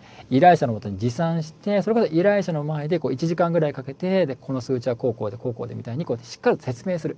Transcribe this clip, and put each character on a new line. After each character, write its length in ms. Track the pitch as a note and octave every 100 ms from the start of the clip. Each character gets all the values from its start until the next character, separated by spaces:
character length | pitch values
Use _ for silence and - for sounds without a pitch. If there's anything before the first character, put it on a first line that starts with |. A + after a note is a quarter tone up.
| - - -
依 120 | B2+
頼 160 | C#3 C3+
者 100 | C3
の 80 |
も 60 | G#2+
と 100 | G#2
に 80 | F#2+
持 120 | A#2+
参 320 | B2 E3 E3
し 120 | D#3
て、 260 | - G3+ G3+
そ 80 | G3
れ 60 |
こ 120 | A3+ F3
そ 60 |
依 100 | D#3+
頼 200 | G3 G3+
者 100 | F#3+
の 120 | D#3
前 240 | D3 D#3 D3
で 100 | E3+
こ 100 | C3
う 60 |
一 120 | C3 E3
時 80 |
間 160 | E3+ E3+
ぐ 100 | E3+
ら 80 | D3+
い 40 |
か 100 | C#3
け 120 | C3
て、 320 | C3+ F3+ F#3+ D#3
で、 100 | B2+
こ 160 | -
の 80 | C3
数 180 | A#2+ B2+
値 120 | B2+
は 60 | A#2+
こ 120 | C3
う 60 |
こ 100 | A2+
う 60 | G#2+
で、 80 | A2+
こ 100 | B2+
う 60 |
こ 100 | A2+
う 40 | A#2
で 60 |
み 80 | A2+
た 100 | A2+
い 20 | B2+
に 80 |
こ 140 | E3+ A#2
う 0 |
し 140 | - -
っ 40 |
か 100 | B3
り 80 | G3+
説 260 | - B2 F#3+
明 120 | F3
す 100 |
る。 80 | D#3